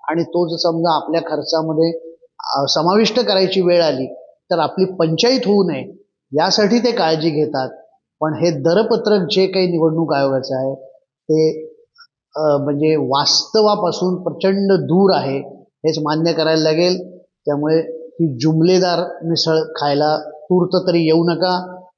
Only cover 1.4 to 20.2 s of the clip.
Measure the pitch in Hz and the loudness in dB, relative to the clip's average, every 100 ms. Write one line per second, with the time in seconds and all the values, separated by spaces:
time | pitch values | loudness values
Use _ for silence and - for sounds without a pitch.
1.4 | - 160 160 156 165 165 - - _ _ | -2 -2 -2 0 0 -2 -12 -20 _ _
2.4 | - 135 139 170 160 202 220 226 214 190 | -6 -2 0 0 2 4 2 0 0 0
3.4 | 185 190 175 175 165 135 131 - - _ | 0 2 2 4 2 0 -6 -10 -20 _
4.4 | _ 175 147 - 185 185 165 160 233 262 | _ -2 0 0 -2 0 0 2 2 2
5.4 | 180 202 180 139 98 - _ _ _ 135 | 2 2 2 -2 -8 -16 _ _ _ 0
6.4 | 180 185 202 240 240 233 165 156 165 151 | 0 2 2 2 0 0 0 0 0 0
7.4 | 151 139 131 - - _ _ _ 156 156 | -2 -2 -6 -8 -20 _ _ _ -6 0
8.4 | 170 151 139 180 220 226 214 208 175 190 | -2 0 2 2 2 0 2 0 0 0
9.4 | 185 190 185 170 160 156 165 143 139 135 | 0 0 0 2 0 0 0 0 0 -2
10.4 | 131 131 135 135 - - _ _ _ 156 | -2 -4 -4 -6 -14 -20 _ _ _ 2
11.4 | 156 156 156 - _ _ - _ _ 147 | 2 0 -12 -18 _ _ -20 _ _ -2
12.4 | 156 143 135 143 156 156 131 135 139 - | 0 2 0 0 0 0 0 0 0 -2
13.4 | - 220 214 202 180 - 185 180 175 143 | 0 2 2 2 -2 -2 -2 -2 -6 -4
14.4 | 190 196 196 185 131 170 196 165 139 135 | -2 0 2 2 2 2 4 2 0 -6
15.4 | 139 - _ _ 156 156 147 156 165 156 | -8 -16 _ _ -4 -2 -2 0 0 0
16.4 | 160 160 156 156 175 180 - - _ _ | 0 2 2 2 0 0 -8 -18 _ _
17.4 | - 147 147 160 160 - - - 165 127 | -4 -2 0 0 -2 -10 -14 -4 -2 0
18.4 | 151 156 165 185 180 170 175 - 165 165 | 0 2 2 2 2 -2 -4 -8 -6 -2
19.4 | - 160 156 - 147 143 151 151 | 0 0 -2 -4 -2 0 0 0